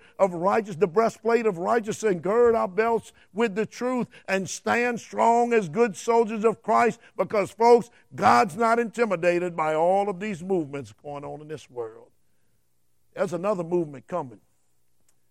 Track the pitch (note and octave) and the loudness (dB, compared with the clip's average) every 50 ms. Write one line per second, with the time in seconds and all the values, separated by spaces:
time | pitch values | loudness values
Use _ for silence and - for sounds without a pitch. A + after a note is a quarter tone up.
0 | _ _ _ - F#3+ F#3+ F3 E3 F3 G3 G#3+ A#3 G3+ G#3+ F3+ D3+ G3+ F3 D#3 G#3+ | _ _ _ 0 0 0 0 0 0 0 0 0 -2 -4 -2 -2 -2 2 2 2
1 | A3+ G#3 - - - A3+ A#3 A#3+ A3+ G#3+ F#3 E3 F3+ G3+ A#3 B3 G3 G#3+ F#3+ - | 2 2 -2 -4 0 0 0 2 2 0 -2 -2 -2 0 0 0 -2 -4 -6 -4
2 | A3 G#3+ F#3 E3 C3 F3 G#3+ A#3+ A#3+ A#3 A3+ A3 A3 G3+ F3 G#3 A3 A#3 A#3 G#3+ | -2 -2 -2 -2 -2 0 2 4 4 4 4 2 0 -2 -2 -2 0 0 0 -2
3 | - - - _ _ _ - G3 A#3 A3+ F#3 A3 G#3+ - - - A#3+ B3+ B3+ B3 | -4 -8 -18 _ _ _ -4 -2 -2 -2 0 -4 -4 -6 -6 -6 -4 -2 -2 -2
4 | G#3+ - - - _ - F#3+ G3 F#3 - - - - G#3+ G#3+ A#3 A#3+ B3 A#3+ G#3 | -4 -4 -8 -12 _ -4 -4 -4 -4 -6 -10 -6 -2 0 0 0 0 -2 -4 -6
5 | - - G3 G#3 A3 A3+ A#3 A#3+ A#3+ A#3+ A#3 A3+ G3 D3+ D3 A3 A#3+ A#3 E3+ - | -10 -8 -2 0 2 4 4 4 2 2 2 0 0 0 0 0 0 0 0 -4
6 | - A#3 A#3 A#3 A#3 G3+ A3+ G#3+ G#3 A3+ G3 - - G#3 A3+ A#3 A#3+ A3+ - - | -2 2 2 2 2 0 -2 0 0 0 0 -2 -2 0 2 2 2 2 0 -4
7 | _ _ _ - F#3+ - A3 G#3 F#3 - - - A3+ A#3+ A#3+ A#3+ - - _ _ | _ _ _ -6 -4 -2 -2 -2 -2 -4 -2 2 6 6 6 6 4 0 _ _
8 | _ _ C3+ D#3+ F#3+ G#3+ A#3+ A#3+ A#3+ F3+ D3 G#3+ A#3 A3+ A#3 A#3 A#3+ G#3+ - A#3 | _ _ -6 2 4 6 6 6 4 2 0 -2 0 2 2 0 0 -2 -2 -2
9 | A#3+ G#3+ F#3 E3 E3+ F3 F3 F3 F3 F3+ E3+ E3+ D#3+ D#3 D#3 D#3 E3 F3+ F#3+ G3 | -2 -2 -2 0 2 2 2 2 -2 -4 -4 -4 -2 -2 0 2 2 2 2 0
10 | G3+ G#3 F#3+ F3 G#3 A3 G3 D3 F3 F#3+ G3 F3 D3+ C3+ C#3+ C#3+ B2+ G2+ - _ | 0 -2 -6 -6 -8 -8 -8 -8 -6 -4 -2 -2 -4 -4 -8 -12 -12 -14 -18 _
11 | - D3 C#3+ C#3+ C#3+ C#3+ D3 D3 D3+ D3+ D#3 - - - C3 A#2+ A#2 A2 A2+ A#2 | -16 -14 -14 -14 -14 -14 -14 -16 -14 -14 -16 -16 -16 -14 -12 -12 -12 -12 -14 -18
12 | A#2+ _ _ _ _ _ _ _ _ _ _ _ _ _ _ _ _ _ _ _ | -20 _ _ _ _ _ _ _ _ _ _ _ _ _ _ _ _ _ _ _
13 | _ _ - E3 G3 E3+ F3 E3+ F3+ G#3 G#3+ F3+ E3+ E3 F3+ F3 E3 D3+ C#3 B2+ | _ _ -6 -4 -4 -4 -4 -4 -4 -2 -2 -4 -2 -2 -2 -2 -2 -4 -8 -14
14 | - - F3+ E3+ D3 B2 A2 - _ _ _ _ _ _ _ _ _ _ _ _ | -12 -8 -8 -8 -8 -10 -14 -20 _ _ _ _ _ _ _ _ _ _ _ _
15 | _ _ _ _ _ _ | _ _ _ _ _ _